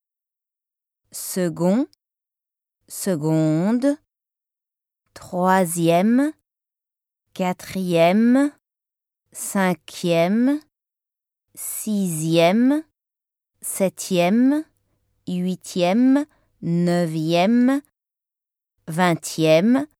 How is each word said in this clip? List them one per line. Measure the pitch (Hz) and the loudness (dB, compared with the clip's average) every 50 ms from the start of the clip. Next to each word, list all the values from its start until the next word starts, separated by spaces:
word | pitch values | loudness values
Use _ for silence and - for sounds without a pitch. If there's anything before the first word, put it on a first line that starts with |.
| _ _ _ _ _ _ _ _ _ _ _ _ _ _ _ _ _ _ _ _ _ _ | _ _ _ _ _ _ _ _ _ _ _ _ _ _ _ _ _ _ _ _ _ _
second, | - - - - - 190 180 170 156 156 175 180 202 247 311 - _ _ _ _ _ _ _ _ _ _ _ _ _ _ _ _ _ _ _ _ | -18 -16 -14 -8 -6 -4 -4 -4 -4 -2 0 0 2 0 -2 -4 _ _ _ _ _ _ _ _ _ _ _ _ _ _ _ _ _ _ _ _
seconde. | - - - 202 180 143 151 156 160 156 156 156 156 160 180 208 240 247 262 285 294 - _ _ _ _ _ _ _ _ _ _ _ _ _ _ _ _ _ _ _ _ _ _ _ | -14 -8 -6 -4 -4 -2 -2 -2 0 0 0 0 0 0 0 0 0 0 0 -2 -2 -4 _ _ _ _ _ _ _ _ _ _ _ _ _ _ _ _ _ _ _ _ _ _ _
Troisième, | - - - 185 180 180 185 185 190 185 165 170 175 165 165 165 175 196 220 240 262 285 311 - _ _ _ _ _ _ _ _ _ _ _ _ _ _ _ _ _ _ _ | -20 -16 -10 -4 -2 2 2 2 2 2 0 -2 0 2 2 4 4 4 2 2 2 0 -2 -4 _ _ _ _ _ _ _ _ _ _ _ _ _ _ _ _ _ _ _
quatrième, | _ - 185 180 180 - - - - 190 185 180 170 165 165 175 185 220 226 240 247 269 285 294 - _ _ _ _ _ _ _ _ _ _ _ _ _ _ _ | _ -6 -4 -4 -4 -6 -12 -10 -10 -8 -4 -2 2 2 4 4 4 4 4 4 4 2 2 0 -4 _ _ _ _ _ _ _ _ _ _ _ _ _ _ _
cinquième, | _ - - - - 196 190 185 175 - _ - - - - 170 165 165 170 180 208 233 247 269 294 302 - _ _ _ _ _ _ _ _ _ _ _ _ _ _ _ _ _ _ | _ -16 -14 -6 -4 -2 0 0 -2 -4 _ -16 -12 -6 -2 0 0 2 2 2 2 0 2 0 0 -2 -6 _ _ _ _ _ _ _ _ _ _ _ _ _ _ _ _ _ _
sixième, | - - - - - - 214 208 202 190 180 160 151 160 165 165 165 165 175 196 233 247 262 294 311 - _ _ _ _ _ _ _ _ _ _ _ _ _ _ _ | -16 -14 -12 -12 -10 -6 -4 -4 -2 -2 -2 -4 -4 -2 0 2 4 4 4 4 2 2 2 2 0 -4 _ _ _ _ _ _ _ _ _ _ _ _ _ _ _
septième, | - - - - 196 180 - - - - 190 175 175 180 214 240 254 269 294 302 320 - _ _ _ _ _ _ _ _ _ _ _ - | -14 -12 -4 -2 -2 -2 -2 -6 -6 -2 0 0 2 2 2 4 4 2 2 0 -4 -8 _ _ _ _ _ _ _ _ _ _ _ -8
huitième, | 185 180 180 185 180 - - - - 180 175 175 196 240 254 262 269 285 302 - _ _ _ _ _ _ | -6 -4 -4 -4 -6 -6 -10 -8 -4 0 0 2 2 4 4 4 4 2 0 -4 _ _ _ _ _ _
neuvième, | - 165 170 175 175 175 175 175 175 160 160 160 156 160 170 170 180 220 233 247 247 262 277 285 - _ _ _ _ _ _ _ _ _ _ _ _ _ _ _ _ _ _ _ _ | -6 -4 -2 0 0 0 0 0 -2 -2 -4 -4 -2 0 0 2 2 2 2 2 2 0 0 -2 -4 _ _ _ _ _ _ _ _ _ _ _ _ _ _ _ _ _ _ _ _
vingtième, | - 156 175 185 175 165 - - - - - 156 156 156 165 190 233 247 269 294 - _ | -8 -2 0 0 0 0 -2 -4 -8 -4 -2 2 4 4 4 4 2 2 0 -2 -6 _